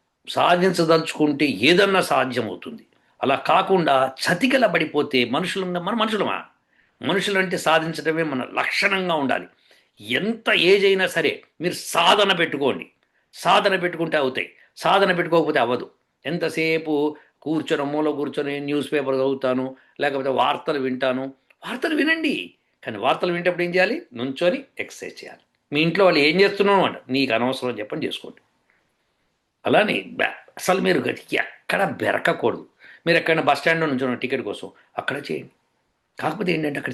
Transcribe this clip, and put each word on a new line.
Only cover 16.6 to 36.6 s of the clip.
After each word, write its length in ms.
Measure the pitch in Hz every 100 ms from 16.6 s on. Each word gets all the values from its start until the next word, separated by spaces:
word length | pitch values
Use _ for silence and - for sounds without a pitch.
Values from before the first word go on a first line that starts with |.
| 160 160 156 147 151 151 _ _
కూర్చొని, 400 | 143 156 131 151
మూల 280 | 143 151 151
కూర్చొని 500 | 147 147 - 143 143
న్యూస్ 320 | 143 147 135
పేపర్ 220 | 151 135
చదువుతాను, 600 | 135 135 135 131 127 131 131 _ -
లేకపోతే 280 | 143 135 135
వార్తలు 500 | 123 127 147 - 147
వింటాను. 560 | 131 127 131 127 135 - _ _ -
వార్తలు 280 | 247 330
వినండి, 560 | 302 294 330 320 156 87 _ _ _ -
కానీ 120 | 107
వార్తలు 340 | 120 160 180
వింటప్పుడు 300 | 175 175 175
ఏం 120 | 175
చేయాలి? 280 | 180 196 320 -
నుంచొని 500 | 120 131 135 175 262 - -
ఎక్సర్సైజ్ 460 | 98 - 87 -
చేయాలి. 140 | - - _ _ _
మీ 80 | 147
ఇంట్లో 240 | 165 170
వాళ్ళు 160 | 190 156
ఏం 200 | 147 175
చేస్తున్నావు 440 | 196 196 202 196
అంట, 120 | 131 - -
నీకు 240 | 131 123
అనవసరం 360 | 113 123 131 127
అని 80 | 107
చెప్పని 280 | 101 156 135
చేసుకోండి. 340 | - - - _ _ _ _ _ _ _ _ _ _ _ _ 107
అలానే 380 | 156 208 98 92
బ్యా-, 460 | - 107 - - -
అసలు 240 | - 180
మీరు 180 | 185 160
గతికి 380 | 123 - - -
ఎక్కడ 480 | - - - 180
బెరకకూడదు. 800 | 190 123 104 101 - 165 123 87 - _ - - 165
మీరు 120 | 165
ఎక్కడైనా 240 | - 160
బస్ 160 | 143 139
స్టాండ్‌లో 280 | 175 165 160
నుంచున్న 280 | 127 131
టికెట్ 280 | 120 123 131
కోసం, 280 | 104 92 95 - _ -
అక్కడ 180 | - 143
చేయండి. 340 | - 78 - _ _ _ _ _ _ -
కాకపోతే 320 | 143 185 185
ఏంటంటే 260 | 165